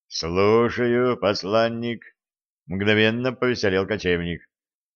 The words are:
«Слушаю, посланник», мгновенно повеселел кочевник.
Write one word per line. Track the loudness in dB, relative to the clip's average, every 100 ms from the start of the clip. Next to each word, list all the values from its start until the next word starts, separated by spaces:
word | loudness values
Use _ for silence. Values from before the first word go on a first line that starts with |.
| _
«Слушаю, | -10 -4 2 4 4 2 0 0 2 0 0
посланник», | 0 -2 0 0 0 -2 -6 -8 -12 _ _ _ _ _ -10
мгновенно | -2 2 4 2 2 -4
повеселел | -2 -2 0 0 0 0
кочевник. | -2 0 -2 -2 -8 -12 _ _ _ _